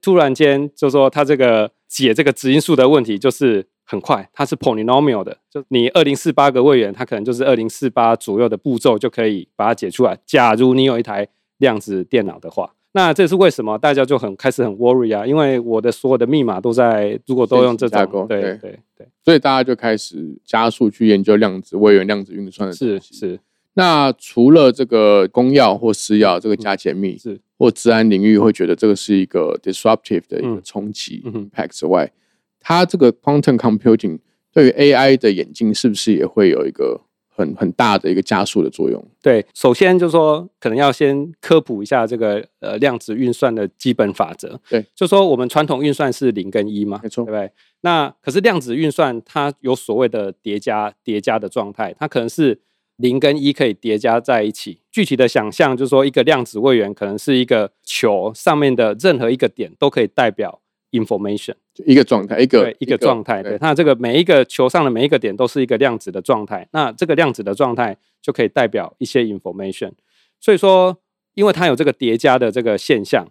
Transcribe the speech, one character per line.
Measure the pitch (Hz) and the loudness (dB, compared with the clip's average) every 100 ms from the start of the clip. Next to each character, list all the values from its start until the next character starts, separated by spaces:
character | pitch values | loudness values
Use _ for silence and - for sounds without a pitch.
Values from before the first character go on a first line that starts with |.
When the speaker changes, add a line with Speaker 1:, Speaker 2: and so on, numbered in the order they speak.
Speaker 1:
突 | - 180 | 2 2
然 | 143 | 2
间 | 131 151 139 143 _ | 2 2 2 -2 _
就 | 143 | 0
说 | 143 135 | 2 2
他 | 147 | 2
这 | 139 143 | 0 2
个 | 127 113 104 _ _ | 4 2 0 _ _
解 | - 127 | -2 0
这 | 110 | 2
个 | 143 | 0
质 | 127 135 | 0 0
因 | 139 | 0
数 | 147 147 | 2 4
的 | 127 | 6
问 | 151 | 4
题 | 113 101 | 2 -2
就 | 131 | -2
是 | - 131 104 92 _ _ | 0 0 0 -4 _ _
很 | 104 | -10
快， | - 131 98 | -4 -4 -4
它 | - | -8
是 | 143 - | -6 -2
polynomial | - 110 110 127 147 110 | -2 -2 0 2 2 -2
的， | 92 - _ | -6 -14 _
就 | 147 139 | -16 -4
你 | 127 120 | 0 2
二 | - | 2
零 | 143 | 2
四 | 139 165 | 0 -2
八 | 147 143 | 2 2
个 | 127 | 4
位 | 131 135 | 4 4
元， | 104 | 2
它 | 98 | -4
可 | 127 113 | -8 -6
能 | |
就 | 107 | -6
是 | 120 131 | -2 0
二 | |
零 | 123 113 | 0 -2
四 | - 131 | -6 -4
八 | 117 117 | 0 0
左 | 113 - 104 | 0 -2 -2
右 | 117 | -2
的 | |
步 | 104 151 120 | -2 -4 0
骤 | 135 110 | 0 0
就 | 120 | -2
可 | - 113 | -2 -2
以 | 101 82 _ | -2 -8 _
把 | 107 | -2
它 | |
解 | 117 98 | -2 -6
出 | - | -2
来。 | 123 92 _ | -2 -2 _
假 | 139 120 | 4 4
如 | 110 127 | 4 2
你 | 127 | 4
有 | 135 117 | 2 0
一 | |
台 | 113 101 104 _ _ _ | -4 -6 -8 _ _ _
量 | 139 107 | 0 0
子 | 101 95 | -6 -8
电 | 90 113 98 | -2 -2 -2
脑 | 78 | -8
的 | 85 | -12
话， | - 90 _ _ | -8 -10 _ _
那 | 196 180 | 0 0
这 | 151 175 | 2 2
是 | |
为 | 185 185 | 4 2
什 | - | 2
么 | 110 107 | -4 0
大 | 147 | 0
家 | 139 | 2
就 | 131 139 | 2 0
很， | 117 98 | -2 -4
开 | 131 | -4
始 | 123 | -2
很 | 123 101 | -4 0
worry | 120 127 117 104 | 2 2 2 -2
啊？ | 110 | -2
因 | |
为 | 151 143 131 | 0 2 0
我 | 120 113 | -2 -2
的 | 117 | -2
所 | 110 131 | -2 0
有 | 127 | 0
的 | 117 | 2
密 | 151 | 0
码 | 123 92 | 0 -2
都 | 120 | -2
在， | 117 120 110 104 107 - | 2 2 2 -2 -6 -6
如 | |
果 | 131 117 | -2 2
都 | 127 | 2
用 | 127 | 2
这 | 117 123 | 0 -2
种， | 104 | -2
Speaker 2:
线 | 95 | -2
性 | |
架 | |
构， | 101 104 | -4 -4
Speaker 1:
对， | 104 | -4
Speaker 2:
对。 | 98 98 | -6 -8
Speaker 1:
对， | 98 98 _ _ | -14 -20 _ _
对。 | - _ | -20 _
Speaker 2:
所 | - | 2
以 | 160 | 4
大 | 139 | 4
家 | 135 | 0
就 | 127 | 0
开 | 123 117 110 | -2 -2 -4
始 | - 82 78 - | -6 -14 -14 -16
加 | _ 113 117 | _ 0 0
速 | 113 113 | 0 -2
去 | - 113 | 2 2
研 | 101 | 2
究 | 98 104 | 4 2
量 | 107 95 | 2 -4
子 | - 95 | -10 2
位 | 104 | 4
元、 | 101 95 | 4 2
量 | 104 | -6
子 | 98 | -8
运 | 92 98 | -14 -16
算 | - 98 | -10 -10
的 | 85 | -6
东 | 123 98 | -6 -6
西。 | _ | _
Speaker 1:
是， | - 98 | -12 -10
是。 | 92 _ _ _ | -10 _ _ _
Speaker 2:
那 | - 180 156 139 | -2 2 2 2
除 | 123 - - 123 | -2 -6 2 6
了 | 160 135 | 8 6
这 | 117 127 | 2 -2
个 | 113 107 101 95 | 2 4 4 2
公 | - 127 | 0 2
钥 | 143 113 98 | 4 4 2
或 | 117 | -2
私 | 104 - 107 | -4 0 2
钥， | 104 87 | 2 2
这 | 107 | -2
个 | |
加 | 101 107 98 | -4 -4 -4
解 | - | -4
密， | 87 98 | -4 -6
Speaker 1:
嗯， | - | -8
是。 | 117 101 _ _ | -14 -16 _ _
Speaker 2:
或 | 127 | 0
治 | 107 117 | 2 0
安 | 113 110 | 2 2
领 | 98 | 2
域， | 104 107 | 4 4
会 | 107 | 4
觉 | 104 87 | 0 -2
得 | 87 | 0
这 | 110 | 0
个 | |
是 | 98 - 98 | 0 0 -2
一 | 95 | 0
个 | - 78 - | -2 -4 -4
disruptive | - 92 110 110 - 95 - | -8 -4 0 0 -2 -6 -6
的 | - | -8
一 | |
个 | 131 107 | -8 -8
冲 | - 107 104 | -10 -12 -12
击， | 107 - - | -12 -14 -14
Speaker 1:
嗯。 | 120 | -12
嗯 | |
哼。 | 110 101 | -12 -12
Speaker 2:
impact | - 76 | -10 -10
之 | - 78 | -8 -2
外， | 90 78 _ _ _ _ _ | 0 -2 _ _ _ _ _
它 | - 170 | -2 0
这 | 180 185 | 0 2
个 | 127 | 2
quantum | - - 147 143 123 | 2 -2 0 2 0
computing | 120 107 123 110 101 80 _ _ _ | 0 0 2 2 0 -8 _ _ _
对 | - 135 | 4 4
于 | |
A | - 143 | 6 4
I | 131 135 135 | 4 4 4
的 | 113 | 2
演 | 92 73 | 0 -6
进 | - 110 | -4 -4
是 | 104 123 | 0 -2
不 | |
是 | 101 - | -2 0
也 | 95 85 | 0 0
会 | - 98 | 2 2
有 | 76 71 | 2 -2
一 | |
个 | - 65 - _ _ _ | -4 -4 -4 _ _ _
很， | - 85 | -8 -6
很 | 69 95 | -4 -6
大 | - 117 98 | 0 0 0
的 | 80 | 0
一 | |
个 | 90 | -2
加 | - 101 | -2 -2
速 | 98 107 | -2 -2
的 | 80 | -4
作 | - 71 | -2 -4
用？ | - - _ | -4 -10 _
Speaker 1:
对， | - 117 - | 0 0 -2
首 | - 135 | -2 0
先 | 120 190 180 | 4 4 4
就 | 175 | 2
是 | |
说， | 160 156 151 175 _ | 2 2 0 -4 _
可 | 123 | -4
能 | 113 | 0
要 | 143 | 0
先 | 135 147 139 151 165 | 2 0 0 -6 -14
科 | - 165 | 0 0
普 | 156 110 | 2 -10
一 | 104 | -2
下 | 135 113 | -2 -2
这 | 120 | -2
个， | 110 104 107 _ | -2 -4 -8 _
呃， | 101 107 | -10 -2
量 | 139 120 | -2 -2
子 | - | -8
运 | 110 127 | -4 -4
算 | 120 131 | 0 -2
的 | 113 101 | -2 -6
基 | _ 135 | _ -4
本 | 117 104 | 0 -2
法 | 95 85 | -2 -6
则。 | 80 - - _ | -6 -16 -18 _
Speaker 2:
对。 | 117 104 | -6 -6
Speaker 1:
就 | - 180 | -6 2
说 | 196 190 | 2 4
我 | |
们 | 131 123 | 0 0
传 | 156 151 | 0 0
统 | 135 | -2
运 | 147 | -2
算 | 135 143 | -2 -2
是 | 120 131 | -2 -2
零 | 104 92 | -2 -4
跟 | 110 104 | -4 -4
一 | 104 | -4
嘛， | 104 101 | -6 -6
Speaker 2:
没 | 110 | -10
错。 | - | -8
Speaker 1:
对 | 113 | -6
不 | 107 | -6
对？ | 98 _ _ _ | -8 _ _ _
那 | 170 165 143 - | -2 -2 -2 -8
可 | - | -4
是 | 147 | 0
量 | 214 180 | 0 -2
子 | 123 | -4
运 | 120 156 | -4 -4
算 | 139 151 117 | 0 -2 -4
它 | - 156 143 139 | -8 -6 -6 -6
有 | 131 | -6
所 | 127 - | -6 -4
谓 | 110 123 | -2 -2
的 | 110 98 92 | -2 -8 -10
叠 | - 104 | -8 -8
加， | 110 107 107 - | -4 -4 -6 -10
叠 | - 107 | -8 -6
加 | 101 113 | -4 -4
的 | 104 | -4
状 | - 101 | -8 -8
态， | 101 104 - | -8 -12 -8
它 | 151 | -6
可 | 131 | -6
能 | 117 | -6
是 | - 147 107 _ _ _ _ | -2 -2 -2 _ _ _ _
零 | 123 131 | -2 0
跟 | 147 147 | 0 0
一 | 139 | -2
可 | 135 131 | 0 -2
以 | |
叠 | 101 117 107 | -2 -4 -2
加 | 117 117 | 0 -2
在 | 120 120 | 0 -2
一 | 107 | -2
起。 | 107 - - _ | -6 -16 -18 _
具 | - | -4
体 | 196 131 | -2 2
的 | 123 | 2
想 | 143 107 | 2 -4
象 | 95 151 127 | 0 0 0
就 | |
是 | 131 | 0
说， | 135 139 | 2 2
一 | |
个 | 135 | 0
量 | 127 143 | 0 0
子 | 120 107 | -2 -2
位 | 127 123 | 2 2
元 | 101 | 0
可 | 104 | -6
能 | 104 104 | -8 -8
是 | - 131 | -2 0
一 | |
个 | 123 117 101 _ | 2 0 -2 _
球 | - - 117 101 101 | -12 -2 0 0 -4
上 | 110 - 151 | -4 -2 0
面 | 143 | 0
的 | 123 110 104 | 2 0 0
任 | 190 143 | 0 0
何 | 117 | -2
一 | 127 | -2
个 | 120 | -4
点 | - 95 _ | -4 -12 _
都 | 143 | -2
可 | 135 | 0
以 | 104 | -4
代 | - 120 | 0 -2
表 | 101 98 - _ _ _ | -2 -10 -10 _ _ _
information。 | 117 110 101 101 104 - - _ | -6 -4 -6 -6 -8 -10 -18 _
Speaker 2:
就 | _ | _
一 | - 135 | 4 4
个 | |
状 | 123 117 | 4 0
态， | 98 107 | -2 0
一 | 131 | 2
个， | 120 | 4
Speaker 1:
对， | 120 - | 2 -4
一 | |
个 | 123 127 | -6 -2
状 | - 120 | 0 -2
态， | 104 107 | -4 -6
Speaker 2:
一 | |
个， | 98 | -6
Speaker 1:
对。 | 101 | -4
那 | 156 | -2
这 | 147 | 0
个 | 160 123 | 2 2
每 | 120 131 | 0 0
一 | |
个 | 180 156 | 4 2
球 | 127 - 127 | 2 0 0
上 | 175 | 2
的 | 143 | 0
每 | 113 | 0
一 | 143 | 0
个 | 143 | 0
点 | 113 101 | -2 -4
都 | 123 | -4
是 | 143 | -2
一 | 127 | -2
个 | 147 | 0
量 | 135 113 | 0 -2
子 | - | -10
的 | 95 | -12
状 | - 120 104 | -4 -4 -4
态， | 101 87 | -12 -8
那 | 156 139 | -6 -6
这 | - | -4
个 | 170 151 | -2 0
量 | 160 | 0
子 | 120 | 0
的 | 98 | -8
状 | 101 135 | -2 -2
态 | 117 117 95 _ _ | -2 -6 -6 _ _
就 | - | -10
可 | - | -4
以 | 110 | -2
代 | - 117 | 0 -2
表 | 107 85 _ | -2 -8 _
一 | |
些 | 131 127 | -4 -2
information。 | 117 98 92 90 98 95 98 _ _ _ _ _ | -2 -6 -10 -10 -10 -10 -12 _ _ _ _ _
所 | - | 0
以 | 196 | 2
说， | 196 185 185 180 _ _ _ | 4 4 2 -2 _ _ _
因 | - | -2
为 | 202 | 0
它 | 165 175 | 2 0
有 | |
这 | 165 | 2
个 | 147 | 0
叠 | - 123 113 | 0 -2 0
加 | 147 127 | 2 2
的 | 120 | 0
这 | 110 | -2
个 | 117 101 | -2 -4
现 | - 131 | 0 -2
象 | 101 123 85 | 0 -2 -4